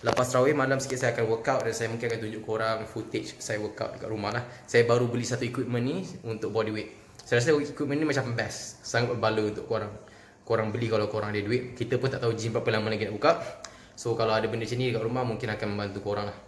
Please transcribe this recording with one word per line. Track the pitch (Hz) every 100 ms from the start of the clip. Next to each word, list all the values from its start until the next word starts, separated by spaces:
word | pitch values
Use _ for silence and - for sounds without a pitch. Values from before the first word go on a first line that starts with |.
Lepas | 117 117 123
terawih | 127 135
malam | 147 135 135
sikit | - 127
saya | 123 117
akan | 110
workout | 113 - 131
dan | 113
saya | 110 113
mungkin | 117 120
akan | 110
tunjuk | 107 107
korang | 110 110 110 110
footage | 107 117 107 110 - -
saya | - 107
workout | 104 - - -
dekat | -
rumah | 110 101 117
lah. | - - -
Saya | 117
baru | 117 120 123
beli | 120
satu | 113 117 120
equipment | 123 113 120
ni | 127 175 185 - 117
untuk | 107 107
body | 107 110 107
weight. | - - - -
Saya | - 120
rasa | 123 147
equipment | 143 - 147 143
ni |
macam | 156 139 117 117
best, | 104 - - -
sangat | - 117 120 117
berbaloi | 110 110 107 -
untuk |
korang. | - 113 104 104 - - - -
Korang | - 110 107
beli | 107 113
kalau | 107 107
korang | 107 104
ada | 104
duit. | 104 123 123
Kita | - 120 123
pun | 131
tak | 92
tahu | 117 107
gym | 113
berapa | 113 113 110
lama | 110
lagi | 107 104
nak | 104
buka. | 151 - - - - - - -
So, | 120
kalau | 113 110 110
ada |
benda | 110 113 113
macam | 123
ni | 127
dekat | 113 113
rumah, | 127
mungkin | 120 107 113
akan | 104 107
membantu | 104 101 101
korang | 101 101 101
lah. | -